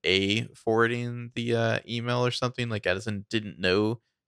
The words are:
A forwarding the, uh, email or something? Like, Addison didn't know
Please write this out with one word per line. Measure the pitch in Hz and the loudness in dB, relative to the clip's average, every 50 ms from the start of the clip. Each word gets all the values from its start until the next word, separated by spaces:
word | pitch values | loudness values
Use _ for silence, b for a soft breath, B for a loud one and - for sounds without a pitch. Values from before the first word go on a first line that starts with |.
| - | 0
A | 85 95 95 98 98 104 113 117 | 2 2 4 4 2 0 0 -2
forwarding | - 127 - - 113 110 113 113 117 120 120 120 120 120 120 120 120 - | -4 -12 -6 -2 2 4 4 4 2 0 -2 -6 -6 -8 -10 -12 -10 -8
the, | 120 117 117 117 | -6 -2 0 0
uh, | 117 113 113 113 - - | 2 2 0 0 -2 -4
email | - 117 117 117 123 123 123 123 | -6 -6 -4 -2 -2 0 0 0
or | 123 | 0
something? | - - 127 120 - 127 120 | 0 -2 -2 -4 -2 -4 -4
Like, | 117 110 101 - | -4 -4 -2 0
Addison | 92 90 95 110 113 104 98 98 - | 0 -2 0 -2 -4 -6 -6 -4 -4
didn't | 117 110 107 98 - | -4 -2 -2 -4 -6
know | 87 92 92 92 104 107 110 117 - _ _ _ _ _ | -2 2 2 4 4 4 2 0 -4 _ _ _ _ _